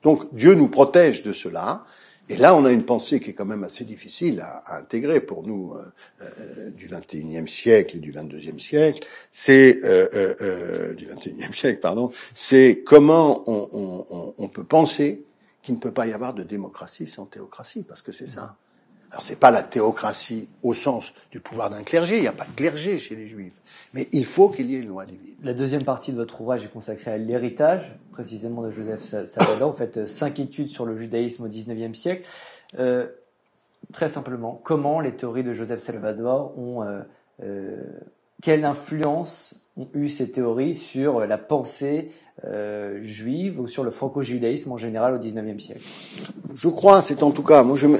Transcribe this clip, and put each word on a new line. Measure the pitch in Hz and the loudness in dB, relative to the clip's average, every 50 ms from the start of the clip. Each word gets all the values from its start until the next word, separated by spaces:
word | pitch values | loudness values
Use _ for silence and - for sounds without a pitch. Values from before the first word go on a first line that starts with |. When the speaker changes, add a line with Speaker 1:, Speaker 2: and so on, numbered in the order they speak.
| - | 6
Speaker 1:
Donc | 156 151 - - - | 4 4 4 0 -12
Dieu | - 110 120 175 196 | -6 6 8 8 8
nous | 165 143 117 | 8 6 4
protège | - 127 139 139 - 175 175 151 113 - - | 6 6 6 8 8 6 6 6 4 0 -6
de | 107 | -8
cela. | 95 - - 90 82 82 87 110 151 220 - _ - _ - - _ _ _ - | -10 -8 -10 -10 -8 -6 -6 -6 -6 -8 -10 _ -20 _ -20 -20 _ _ _ -10
Et | - | 2
là, | - 127 170 185 | 6 8 8 8
on | 156 139 | 8 6
a | 131 | 6
une | 123 113 - | 4 4 2
pensée | - 123 110 - - 151 127 | 0 -2 -2 0 -2 -4 -4
qui | - 107 | -4 -6
est | |
quand | 95 - 101 | -10 -10 -8
même | 98 107 104 95 | -8 -8 -8 -10
assez | 92 - - 120 | -10 -12 -14 -14
difficile | 107 107 - - - - - 170 170 117 87 | -14 -14 -18 -18 -18 -10 -4 -4 -2 -2 -4
à, | 82 82 - - _ | -8 -12 -16 -16 _
à | - 87 76 | -14 -14 -14
intégrer | 67 _ - 113 135 143 165 135 | -10 _ -6 -4 -2 2 0 0
pour | - - 95 - - | 0 0 -12 -12 -10
nous, | 107 107 98 92 87 | -10 -10 -10 -10 -12
euh, | - - 110 - _ _ - _ _ _ | -14 -16 -18 -20 _ _ -20 _ _ _
euh, | - - - - - - - - - - | -20 -20 -20 -20 -20 -18 -18 -16 -16 -18
du | - - - | -18 -18 -16
vingt | - - 85 - - | -16 -16 -16 -14 -12
et | - 78 | -12 -12
unième | 78 80 78 82 80 78 | -10 -10 -8 -10 -8 -8
siècle | - - - 120 113 107 92 - - | -10 -2 6 8 8 8 6 2 -8
et | 82 | -14
du | 76 76 | -14 -14
vingt | 71 76 80 76 | -14 -14 -14 -14
et | - | -14
unième | 156 151 80 - - | -14 -14 -14 -14 -14
siècle. | - - 147 151 156 156 139 - - - - - - _ | -12 -4 0 2 2 2 2 -2 -14 -20 -20 -20 -20 _
C'est, | _ - - - 135 135 135 131 - - | _ -4 6 8 10 10 10 10 8 6
euh, | - - 95 92 92 - - | 4 4 4 4 4 4 0
euh, | 104 98 95 - - | -2 -2 -2 -2 -4
euh, | - 98 92 85 87 87 - - - - - | -6 -6 -6 -6 -6 -8 -6 -6 -8 -8 -10
du | - - | -12 -14
vingt | 101 - - - | -18 -18 -14 -14
et | - | -14
unième | - - - - 107 | -12 -12 -12 -10 -8
siècle, | - - 135 107 - | -2 -2 -2 -2 0
pardon. | - 87 92 113 123 123 - - - - - | -2 -2 -2 -2 -4 -4 -6 -14 -20 -20 -16
C'est | - - - 135 131 131 123 110 - - | -12 0 6 8 10 10 10 8 4 6
comment | - - 147 143 151 160 165 160 147 120 - - 120 | 10 10 12 12 10 6 6 6 4 2 0 -2 -4
on, | 110 104 101 - | -4 -4 -4 -6
on, | - 104 98 92 90 90 - - | -8 -10 -8 -8 -10 -12 -12 -12
on, | 90 87 82 - - - | -12 -12 -12 -12 -10 -12
on | 107 98 | -12 -12
peut | _ 110 - | _ -14 -2
penser | _ - 160 160 151 - - 147 143 208 - - _ _ _ _ _ _ _ | _ 6 6 6 4 0 -2 -2 -2 -2 -6 -14 _ _ _ _ _ _ _
qu'il | - - 120 | -8 -8 -8
ne | 117 | -6
peut | - - | -6 -6
pas | - 131 117 | -4 -4 -4
y | 113 | -4
avoir | 107 104 123 123 123 | -6 -8 -10 -10 -10
de | 101 90 | -12 -12
démocratie | 82 104 101 95 - - - 90 - - - 165 156 | -10 -10 -10 -10 -12 -16 -20 -20 -20 -16 -16 -16 -16
sans | - - 95 | -16 -20 -20
théocratie, | - - 107 98 - - - 123 - - 226 | -20 -20 -20 -20 -20 -20 -20 -20 -16 -14 -14
parce | 180 - - - | -14 -14 -20 -20
que | _ - | _ -18
c'est | - - - - | -18 -16 -18 -18
ça. | 117 104 - 104 - _ _ _ _ _ _ _ _ _ _ _ | -16 -16 -18 -18 -20 _ _ _ _ _ _ _ _ _ _ _
Alors, | - - | -16 -14
c'est | - - - - | -12 -12 0 6
pas | - 127 | 6 6
la | 117 101 | 6 6
théocratie | - - - 120 107 110 107 - - 107 107 - - - 117 113 107 - _ _ | -2 -2 -2 0 0 0 0 -2 -6 -6 -6 -8 -10 -10 -10 -12 -12 -14 _ _
au | - 120 113 | -4 -4 -4
sens | - - 143 127 110 - - _ - _ _ | -2 -2 -2 -2 -2 -8 -12 _ -20 _ _
du | - - | -20 -20
pouvoir | _ - - 113 110 98 | _ -12 -8 -6 -6 -6
d'un | 107 104 | -8 -10
clergé, | 104 - - 165 170 175 214 | -8 0 0 0 2 2 0
il | 226 | 0
n'y | 156 117 | 0 -2
a | |
pas | - - - | -4 -6 -14
de | - - | -14 -6
clergé | - 139 165 147 151 156 196 196 151 | -4 -4 -4 -4 -4 -6 -6 -6 -6
chez | - - 110 | -8 -12 -16
les | 110 110 | -16 -16
Juifs, | 107 113 104 95 87 _ _ _ _ - - - _ - | -18 -16 -16 -18 -18 _ _ _ _ -20 -20 -20 _ -10
mais | 131 135 - | -10 -8 -2
il | - 147 123 | -2 -2 -2
faut | - - 180 196 208 | 0 6 6 6 6
qu'il | - - 127 123 | 6 -2 -6 -6
y | 135 | -6
ait | 131 | -8
une | 117 107 | -8 -12
loi | 92 95 95 | -14 -14 -14
divine. | 95 92 95 - - - - | -16 -20 -20 -20 -20 -20 -12
Speaker 2:
La | 151 131 123 | -10 -8 -6
deuxième | 123 139 131 143 143 | -4 -4 -4 -2 -2
partie | 131 139 127 123 - - | -2 -2 -4 -4 -6 -10
de | 131 117 | -6 -6
votre | 117 117 - - | -8 -8 -10 -12
ouvrage | 113 120 123 120 123 | -6 -6 -6 -6 -6
est | - | -12
consacrée | - 113 107 - 107 - - 120 | -18 -16 -12 -12 -12 -12 -10 -8
à | 110 | -8
l'héritage, | 110 110 110 120 123 120 123 120 - 151 160 180 185 - - - - _ _ | -8 -6 -4 -4 -4 -4 -6 -2 2 2 2 2 0 -6 -12 -20 -20 _ _
précisément | - - 117 107 113 104 107 117 120 117 | -18 -18 -16 -14 -14 -12 -10 -10 -8 -8
de | 117 110 | -10 -10
Joseph | 104 107 107 110 107 107 | -10 -10 -10 -10 -10 -10
Sa-, | - - 107 104 90 | -12 -10 -10 -10 -10
Salvador. | - - - 95 110 107 110 131 151 | -8 -2 -2 0 0 0 -2 -2 -4
Vous | 139 - | -2 -6
faites, | 123 117 - | -8 -8 -6
euh, | 113 107 | -8 -8
cinq | 104 - - 151 143 143 - | -8 -8 -6 -6 -6 -6 -8
études | 135 - - - 143 - | -10 -10 -8 -10 -10 -10
sur | - - 120 | -8 -10 -8
le | 113 110 | -8 -8
judaïsme | 113 117 113 117 117 120 120 117 - 117 | -10 -10 -6 -4 -4 -4 -4 -8 -10 -14
au | 110 | -12
dix-neuvième | 104 110 107 117 117 110 117 113 113 | -12 -12 -12 -12 -10 -10 -10 -10 -12
siècle. | - - 170 185 180 - - - - - - - - _ _ - - | -8 -6 -6 -6 -6 -10 -20 -20 -20 -20 -20 -20 -20 _ _ -6 -4
Euh, | 127 127 123 123 120 - - - _ _ _ _ _ _ _ _ _ _ _ _ - _ - | -2 0 0 -2 -4 -6 -12 -20 _ _ _ _ _ _ _ _ _ _ _ _ -20 _ -6
très | - 170 - | -4 -4 -4
simplement, | - 143 - 131 127 120 113 113 - - | -4 -8 -10 -10 -10 -8 -10 -10 -12 -12
comment | - - 160 147 143 143 151 160 | -4 -2 -2 0 0 0 0 0
les | 131 131 127 | -2 -4 -6
théories | - 127 120 113 127 | -6 -10 -6 -6 -4
de | 127 120 117 | -4 -6 -6
Joseph | 107 113 110 120 117 | -8 -6 -8 -8 -8
Salvador | - - 117 110 101 107 104 107 113 123 127 135 143 - - 131 | -8 -12 -12 -6 -6 -6 -6 -4 -2 -2 -2 -2 -2 -6 -12 -12
ont, | 123 123 123 117 | -12 -10 -8 -8
euh, | 107 101 101 98 98 - _ _ _ _ _ - | -8 -8 -10 -12 -14 -18 _ _ _ _ _ -16
euh, | 98 101 101 98 95 98 98 - - - - - - - _ _ _ _ _ - | -14 -12 -12 -10 -10 -12 -12 -12 -14 -16 -18 -20 -20 -20 _ _ _ _ _ -6
quelle | - 170 156 151 147 | 0 2 2 2 2
influence | 143 143 143 - - 156 151 151 147 147 165 175 160 - - - - - _ _ _ _ - | -2 -4 -4 -8 -8 -6 -4 -2 -2 -2 -4 -6 -8 -12 -14 -16 -18 -20 _ _ _ _ -16
ont | 131 - - | -16 -10 -6
eu | 147 147 143 | -6 -6 -6
ces | 143 - 127 - | -4 -6 -8 -6
théories | - 131 123 117 113 123 135 160 165 | -4 -2 -2 -2 0 -2 -2 -4 -4
sur, | - - - - 131 135 147 131 117 | -6 -12 -10 -6 -2 0 0 0 0
euh, | 107 | 0
la | 107 107 - | 0 -2 -4
pensée, | - - 151 139 123 123 - - 143 139 147 160 156 - - - _ _ _ - - | -2 -2 -2 -2 -2 -6 -8 -6 -4 -4 -4 -4 -6 -10 -18 -20 _ _ _ -16 -12
euh, | - 104 104 104 104 107 104 104 101 101 101 | -10 -8 -8 -8 -8 -8 -8 -10 -10 -10 -12
juive | 107 107 107 107 110 120 139 165 185 196 170 135 | -12 -14 -14 -10 -8 -6 -6 -4 -6 -6 -6 -8
ou | 123 117 | -10 -8
sur | - - 131 | -6 -6 -6
le | 117 | -6
franco-judaïsme | - - 135 131 - 143 135 117 123 120 120 117 135 143 - 139 | -6 -6 -8 -6 -4 -6 -6 -4 -4 -2 -2 -2 -2 -4 -6 -8
en | 123 | -10
général | 113 110 117 110 110 117 127 131 | -8 -8 -8 -4 0 0 0 0
au | 117 | -2
dix-neuvième | 113 113 107 110 107 107 104 101 | -6 -8 -8 -8 -8 -8 -10 -12
siècle ? | - - - - - - - - - - - - - - - - - - | -14 -16 -18 -18 -18 -20 -20 -20 -20 -18 -16 -16 -16 -14 -16 -16 -16 -16
Speaker 1:
Je | - 127 - 170 | -12 -2 -2 -2
crois, | 165 - - 202 196 190 | 0 6 8 8 8 8
c'est | - - 143 - | 6 2 0 2
en | 151 143 | 2 2
tout | 143 - 139 | 2 0 6
cas, | - 156 143 | 8 8 8
moi | 123 123 139 | 8 6 4
je | 139 143 | 4 4
m-, | 147 151 | 4 4